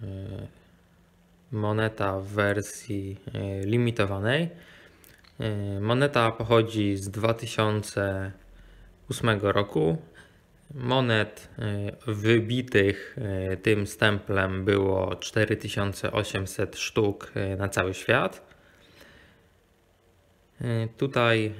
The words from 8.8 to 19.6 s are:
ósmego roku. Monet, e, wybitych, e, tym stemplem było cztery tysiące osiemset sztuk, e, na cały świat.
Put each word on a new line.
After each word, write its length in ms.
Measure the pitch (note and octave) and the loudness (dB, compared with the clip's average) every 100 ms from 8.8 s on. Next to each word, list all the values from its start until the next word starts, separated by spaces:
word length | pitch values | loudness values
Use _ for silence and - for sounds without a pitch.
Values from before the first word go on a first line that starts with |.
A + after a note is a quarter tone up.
| - - - | -20 -18 -10
ósmego 420 | - A#2 G#2 G2+ | -2 0 2 4
roku. 460 | G2 - D#3 D#3+ D#3+ - - - _ _ _ - | 2 2 2 2 0 -4 -20 -20 _ _ _ -18
Monet, 760 | C#3+ B2 C3 B2 A2 G#2 - - - | -8 0 2 4 2 0 -4 -18 -8
e, 540 | A2 G2+ G2+ - - | -6 -4 -6 -8 -6
wybitych, 1040 | G#2 G#2+ A#2 G#2+ B2 B2+ G2+ G2 G2 - - | 0 4 4 4 -2 2 4 4 2 -6 -8
e, 380 | G#2 F#2+ F#2+ F#2 | -4 -2 -2 0
tym 300 | A2+ G#2 G2+ | 2 2 2
stemplem 800 | - A2 G2+ - G2 F#2+ F#2+ | 2 2 2 0 0 0 0
było 520 | G2 G2 G2 F#2+ F#2+ F#2 | 2 4 4 2 0 -4
cztery 400 | - A2 G#2+ G#2+ | -4 0 0 0
tysiące 560 | G#2+ A2 G2 G2 - | -4 -4 -2 -2 -2
osiemset 680 | G#2+ G2+ G2+ F#2+ - G2 - | -2 0 -2 -4 -4 -4 -4
sztuk, 540 | - - G#2 G2+ - | -4 0 0 0 -6
e, 220 | G#2+ G2 F#2+ | -4 -4 -2
na 120 | G2+ | -2
cały 260 | - F#2 | 0 -2
świat. 640 | F#2+ - B2 F#3 - - - - - - - - - - _ _ _ | -2 0 0 0 -6 -20 -20 -20 -20 -20 -20 -20 -20 -20 _ _ _